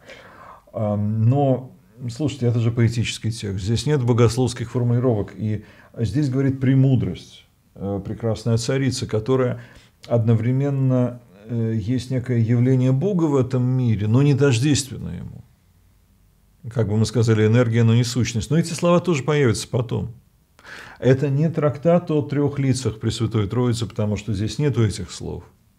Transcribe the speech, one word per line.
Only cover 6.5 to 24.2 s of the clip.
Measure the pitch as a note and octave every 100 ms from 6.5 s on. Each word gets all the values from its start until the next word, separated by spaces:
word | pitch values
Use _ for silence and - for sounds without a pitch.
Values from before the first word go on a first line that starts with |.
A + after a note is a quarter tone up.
| C3+
премудрость, | B2+ C3+ C3+ B2+ - - - - _ _ _
э, | - G2 G2+ G2
прекрасная | G2+ A2+ G#2 A#2+ A2+
царица, | A#2 C3+ C3+ - -
которая | G#2+ A2+ C3 B2 A#2 - - _ _ -
одновременно, | A#2 A2 A2 A#2 C3 C#3+ C3+ C3 B2+ B2 A#2+ - F2+ A2
э, | A#2 A2+ A2
есть | F#2+ B2+ -
некое | B2+ A#2 A#2+
явление | A2 B2 B2 C3 B2+
Бога | C3 F#3 F3+
в | D#3+ C#3
этом | A#2+ B2+
мире, | B2 B2+ B2 G2+ G#2+
но | B2
не | C#3+ C3+
тождественное | C#3+ A2+ D3 C3+ - G#2+ E2+ F2
ему. | - - - _ _ _ _ _ _ _ _ _ _ _ A#2
Как | A#2 G2
бы | G#2+
мы | A2
сказали, | B2+ A2+ G#2+ G#2+
энергия, | A#2+ A#2+ A2+
но | A2+ A#2
не |
сущность. | A#2+ B2+ A2+ A2 -
Но | D#3+
эти | E3+
слова | D#3 F3 F3
тоже | F3 D3+
появятся | C3+ D3 B2+ G#2+ -
потом. | B2+ A#2 A#2 F2+ - _ _ _ _ - - - -
Это | A#2+ C3 C#3+
не | C#3 D#3+
трактат | - D3 - E3+ E3+ E3+
о | D3+
трёх | C#3+ C#3 C#3+ C#3
лицах | C3+ A#2+ G#2+ -
Пресвятой | A2+ - A2+ A2+ G2
Троицы, | A2+ B2 A#2 A2
потому | - G#2+
что | G2